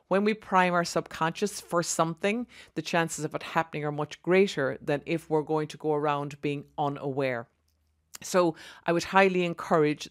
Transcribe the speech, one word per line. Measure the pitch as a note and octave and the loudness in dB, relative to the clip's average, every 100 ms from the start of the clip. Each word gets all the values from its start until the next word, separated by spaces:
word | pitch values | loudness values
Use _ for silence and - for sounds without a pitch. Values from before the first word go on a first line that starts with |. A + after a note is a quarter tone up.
| - | -2
When | F#3 | 0
we | G#3 | 2
prime | A3 - F#3+ F3+ | -2 2 4 4
our | F3 E3+ | 2 0
subconscious | E3+ D#3+ - D#3+ - G#3 - | -2 -4 -2 -2 -2 -4 -4
for | - F3 | -4 -2
something, | E3 - E3 E3 G3+ A3+ A#3+ - - - | 0 0 -2 0 -2 -2 -6 -14 -14 -10
the | |
chances | - F3 E3 - D3+ | -2 0 0 -2 -8
of | D3 | -8
it | |
happening | - E3+ D#3+ D#3 | -4 -4 -2 -4
are | D3 | -6
much | D3 D3 - | -4 -6 -6
greater | - F#3 G3 - C3 C3+ | 2 4 4 2 -2 -2
than | - C#3+ - | -2 -2 -2
if | E3 - | -6 -2
we're | D#3 | -2
going | D3 D#3 D3+ | 0 -2 -4
to | D3 | -6
go | D#3 | -2
around | D3 D3+ C#3+ C#3+ C#3+ | 0 0 0 -4 -6
being | D3 C#3+ - - | -6 -6 -8 -4
unaware. | D3 C#3+ C#3+ C3 C3+ A#2+ - _ _ _ _ _ _ - | -4 -4 -6 -2 -2 -4 -8 _ _ _ _ _ _ -16
So | - F#3+ F3 D#3 - - - | -2 2 2 0 -10 -8 -2
I | |
would | E3+ | -2
highly | - F#3+ G3 F3+ | 2 4 6 4
encourage | F3 E3+ - F3 D3+ D3 - | 0 -2 2 4 4 0 -6